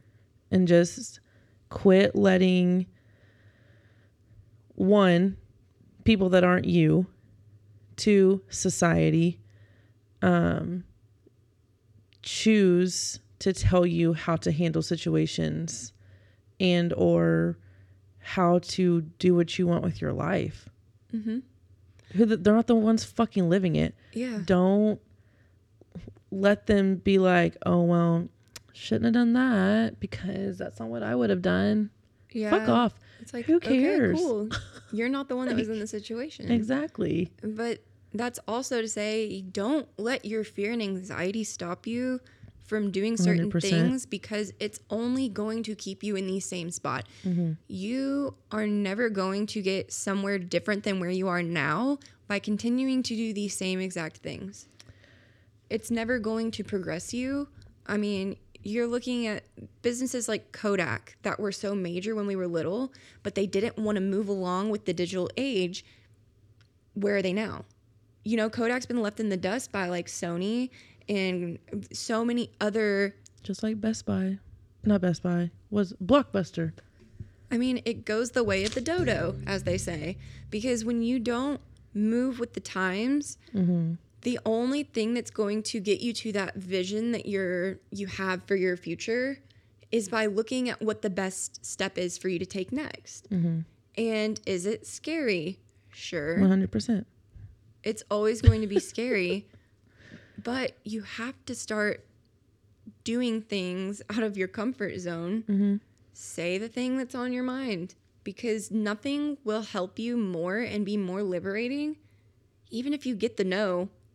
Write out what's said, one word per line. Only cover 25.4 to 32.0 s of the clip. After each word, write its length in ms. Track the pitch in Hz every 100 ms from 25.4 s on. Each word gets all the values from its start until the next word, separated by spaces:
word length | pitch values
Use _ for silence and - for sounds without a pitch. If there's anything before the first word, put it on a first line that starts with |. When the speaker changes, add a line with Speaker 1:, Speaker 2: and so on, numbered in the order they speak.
| _ _ _ _ _ - - - _
Speaker 1:
let 360 | 196 196 208 -
them 280 | 202 196 185
be 200 | 202 196
like, 380 | 185 180 170 - 180
"Oh, 180 | 175
well, 440 | 170 175 170 170 175 - _ - -
shouldn't 320 | - - 220 233
have 80 |
done 200 | 233 240
that 640 | 240 262 214 190 214 226 -
because 580 | 196 - 185 196 196 180
that's 220 | - -
not 100 | 226
what 120 | 233
I 120 | 214 247
would 140 | 233
have 120 | 185
done." 500 | 180 180 202 214 208 -